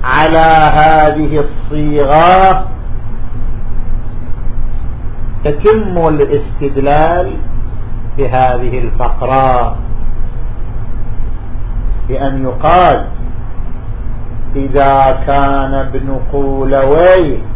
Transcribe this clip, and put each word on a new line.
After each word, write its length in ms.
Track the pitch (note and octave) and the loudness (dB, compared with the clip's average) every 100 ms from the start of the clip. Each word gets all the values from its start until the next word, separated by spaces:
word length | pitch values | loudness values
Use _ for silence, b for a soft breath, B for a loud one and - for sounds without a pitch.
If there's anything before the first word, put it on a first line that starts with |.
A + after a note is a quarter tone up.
على 440 | B2+ C3+ D#3 D#3+ D#3+ D#3+ D#3 D3 | -2 0 2 4 4 4 4 4
هذه 600 | D#3 D#3 D3+ D#3 D3+ D3+ | 4 4 2 2 0 0
الصيغة 1300 | C#3+ - - D3+ D3+ D3 C#3 D3+ E3+ F#3 F#3+ F#3+ - - - - - - - - - - - - - - - - - - - - - - - - - - - - D3 | 0 0 -2 -2 0 2 2 4 4 4 4 2 0 -4 -4 -4 -2 -2 -2 -2 -2 0 0 0 2 0 0 -4 -2 0 0 2 2 2 -2 -4 -4 -2 -2 -2 -2
يتم 640 | C#3+ G#3 A3 G3+ F3 E3 | 0 2 2 0 0 0
الاستدلال 1200 | D3 C#3 C#3+ - - C#3+ C3+ C#3 D3 D#3+ E3 A2 G#2 - - - - - - - - | 0 0 0 -2 -4 -2 -2 0 2 2 0 -2 -4 -2 0 -2 -4 -4 -4 -2 -2
بهذه 600 | C3 B2+ B2+ B2 A#2+ B2 | 0 2 2 2 0 0
الفقرة 960 | A#2 - A#2+ B2 B2+ C3 C3 B2 A2+ A2 - - - - - - - - - - - - - - - - - - - - - - - | 0 0 2 0 0 0 2 2 0 -4 -4 0 0 2 0 -2 -4 -4 -4 -4 -4 -2 -2 0 0 -2 -4 -4 -2 -2 -2 -2 -2
بأن 360 | B2+ C#3 C3+ | -2 -2 -2
يقال: 640 | C3 A#2+ D3+ F3 F3 C3+ - - - - - - - - - - - - - - - C#3 | -2 -2 2 4 4 2 -2 -4 -4 -4 -6 -4 -4 -6 -6 -6 -6 -4 -6 -4 -2 -2
إذا 640 | C#3 C3+ C#3 C#3 C3+ C3 - | 0 2 2 2 2 0 0
كان 460 | C#3 C#3 C#3 C3+ | 0 2 0 0
ابن 460 | C#3 C3+ C3+ C3+ C3+ - | -2 -2 -4 -4 -2 -2
قولوي 1040 | C#3+ C#3 C3+ C3+ C3+ C3+ D3+ F3+ F#3 D#3+ - - | -2 -2 -2 0 2 2 4 4 4 2 -2 -4